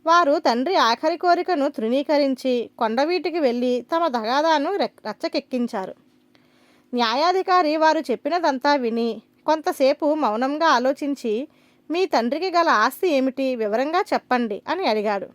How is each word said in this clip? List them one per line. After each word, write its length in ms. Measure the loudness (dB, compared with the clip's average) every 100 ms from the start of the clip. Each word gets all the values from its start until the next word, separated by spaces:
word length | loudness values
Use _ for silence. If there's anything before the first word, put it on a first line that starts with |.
| 4
వారు 320 | 4 4 2
తండ్రి 380 | 2 0 0 2
ఆఖరి 400 | 2 2 -2 0
కోరికను 520 | 2 2 2 0 0
తృణీకరించి 1000 | -2 -2 -2 0 2 2 0 -2 -2 -4 -4
కొండవీటికి 600 | -2 0 0 -2 -2 0
వెళ్ళి 480 | 0 0 0 -2 -2 -2
తమ 100 | 0
తగాదాను 720 | -2 -2 0 2 2 0 -2
రెక్-, 300 | -4 _ -12
రచ్చకెక్కించారు. 880 | -8 -4 -4 -4 -4 -4 -4 -8 -14 _ _ _ _ _ _ _ _ _
న్యాయాధికారి 840 | -2 0 2 2 0 2 2 2 2
వారు 220 | 2 2
చెప్పినదంతా 760 | -2 -4 -2 0 0 0 0
విని 480 | 2 0 -2 -4 -6 _ _ -2
కొంతసేపు 680 | -2 -2 0 2 2 0
మౌనంగా 520 | 0 0 0 -4 0 2
ఆలోచించి, 840 | 2 2 -2 -4 -4 -4 -4 -6 _ _ _ _
"మీ 160 | -4 0
తండ్రికి 440 | 0 -2 -4 -2
గల 180 | 0 2
ఆస్తి 400 | 2 2 0 0
ఏమిటి, 480 | 0 0 -2 -4 -2
వివరంగా 480 | -2 -2 0 -2 -2
చెప్పండి" 480 | -4 _ -2 -2 -6 -6
అని 180 | -4 -2
అడిగాడు. 400 | -2 -2 -4 -8